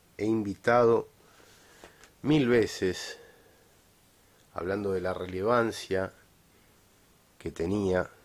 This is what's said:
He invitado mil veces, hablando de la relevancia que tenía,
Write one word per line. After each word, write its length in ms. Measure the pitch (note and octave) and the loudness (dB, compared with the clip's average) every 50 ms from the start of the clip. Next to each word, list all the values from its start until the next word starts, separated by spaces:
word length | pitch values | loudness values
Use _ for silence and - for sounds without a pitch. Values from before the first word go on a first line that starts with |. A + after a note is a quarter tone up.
| _ _ - | _ _ -10
He 80 | - G2+ | -6 -2
invitado 840 | A2 A2+ A2+ G#2 G2+ F#2 - - A#2+ A#2 B2 A#2+ A#2 A#2 - - - _ _ - - _ - - - - - - - - - - - - - - - _ - - | -2 -2 -2 -2 -4 -8 -4 0 2 4 6 6 6 4 4 0 -4 _ _ -20 -20 _ -20 -20 -20 -20 -20 -20 -20 -20 -20 -20 -20 -20 -20 -20 -20 _ -8 0
mil 240 | C#3 D#3 D3+ C3 A#2 | 2 2 4 4 4
veces, 680 | A#2+ A#2 G#2 - - - F#2+ F#2 F2+ - - - - - - - - - _ _ _ _ _ _ _ _ _ _ _ _ _ _ _ _ _ _ _ _ _ _ - | 4 4 4 2 -2 -2 -2 -2 -2 -4 -8 -12 -14 -16 -20 -20 -20 -20 _ _ _ _ _ _ _ _ _ _ _ _ _ _ _ _ _ _ _ _ _ _ -10
hablando 380 | - E2+ F#2 G2 G#2 G2+ G2 F#2+ | -8 -4 -4 -4 -4 -2 -2 -2
de 80 | F#2 | -2
la 120 | F2+ F#2 F#2 | -2 -4 -4
relevancia 960 | F2 F2+ F2+ F#2 F#2 G2 A2+ A#2+ A#2+ A2+ A2 G2+ - - - F#2+ F#2 F#2+ F#2+ - - - _ _ _ _ _ _ _ _ _ _ _ _ _ _ _ _ _ _ _ _ _ _ | -4 -8 -8 -6 -4 0 2 2 2 2 0 -4 -8 -6 -4 -4 -4 -4 -4 -8 -18 -20 _ _ _ _ _ _ _ _ _ _ _ _ _ _ _ _ _ _ _ _ _ _
que 140 | _ - E2 | _ -12 -12
tenía, 580 | - - E2 F2 G2+ G#2 G2 F#2 F#2 F#2 F2 - - - _ | -6 -4 -4 -2 -2 0 0 0 0 0 -2 -4 -10 -20 _